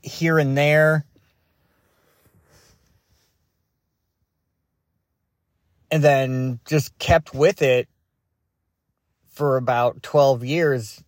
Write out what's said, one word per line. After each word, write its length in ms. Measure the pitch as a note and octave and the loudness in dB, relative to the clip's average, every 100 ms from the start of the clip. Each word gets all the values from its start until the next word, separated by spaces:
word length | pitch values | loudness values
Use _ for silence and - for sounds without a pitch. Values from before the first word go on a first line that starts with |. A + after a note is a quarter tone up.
here 360 | - - E3 D#3+ | -18 -6 0 0
and 200 | C#3+ C3+ | 0 0
there, 480 | D3 D3+ D#3 D#3 - _ _ _ _ _ _ _ _ _ _ _ _ _ _ _ _ _ _ _ _ _ _ _ _ _ _ _ _ _ _ _ _ _ _ _ _ _ _ _ _ _ _ _ _ _ _ _ _ | 2 2 2 0 -4 _ _ _ _ _ _ _ _ _ _ _ _ _ _ _ _ _ _ _ _ _ _ _ _ _ _ _ _ _ _ _ _ _ _ _ _ _ _ _ _ _ _ _ _ _ _ _ _
and 120 | D#3+ | 2
then 560 | D3 C#3 C3 C3 C3 A#2+ - | 2 2 0 -4 -6 -8 -4
just 320 | D3+ - _ | -4 -4 _
kept 340 | - E3 D#3 | 0 0 -2
with 280 | - D#3 G3+ | 0 0 2
it 280 | C#3+ B2 A#2+ _ _ _ _ _ _ _ _ _ _ _ _ _ _ | 0 0 -2 _ _ _ _ _ _ _ _ _ _ _ _ _ _
for 260 | - D3 C3 | -6 -2 -2
about 460 | B2 A#2+ A#2+ - | -2 0 -2 -4
twelve 400 | - D3+ C#3 B2+ | -2 2 4 2
years 600 | B2 D#3 D#3+ C3 G#2+ - | -2 -2 0 -2 -6 -18